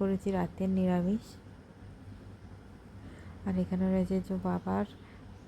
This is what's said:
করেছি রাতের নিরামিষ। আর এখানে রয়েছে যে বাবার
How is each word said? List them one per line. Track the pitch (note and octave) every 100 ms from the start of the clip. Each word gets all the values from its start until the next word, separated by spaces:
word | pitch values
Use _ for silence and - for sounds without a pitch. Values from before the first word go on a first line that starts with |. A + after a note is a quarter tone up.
করেছি | G3 F#3+ G3+
রাতের | F#3 F3 - F#3+
নিরামিষ। | F#3+ F#3 F3+ F3+ A3+ - - - - - - - - - - - - - - - - - - - - - - G3
আর | F#3
এখানে | F3+ F#3 F#3+
রয়েছে | F#3+ F3+ F#3+ F#3
যে | F#3+ F#3
বাবার | F3+ F#3 F#3+ G#3 - - - - -